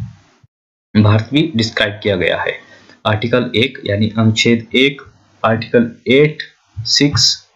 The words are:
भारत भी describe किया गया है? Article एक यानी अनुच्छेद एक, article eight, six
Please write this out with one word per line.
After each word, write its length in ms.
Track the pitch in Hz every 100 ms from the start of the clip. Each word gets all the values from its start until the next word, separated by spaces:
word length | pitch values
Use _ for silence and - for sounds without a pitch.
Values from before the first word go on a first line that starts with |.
| - - _ _ _ _ _ _ _
भारत 340 | 107 104 110 -
भी 180 | 143 170 113
describe 420 | 107 - 107 104
किया 140 | 107 92
गया 240 | - -
है? 160 | - - - - - - -
Article 440 | 110 117 123 113 104
एक 240 | 135 - 101
यानी 260 | 101 110 113
अनुच्छेद 480 | 110 110 120 117 113
एक, 280 | 123 139 139 - _ _ _
article 480 | 110 113 - 123 113 - -
eight, 340 | 135 151 151 - _ _ -
six 500 | 110 - 143 - - - _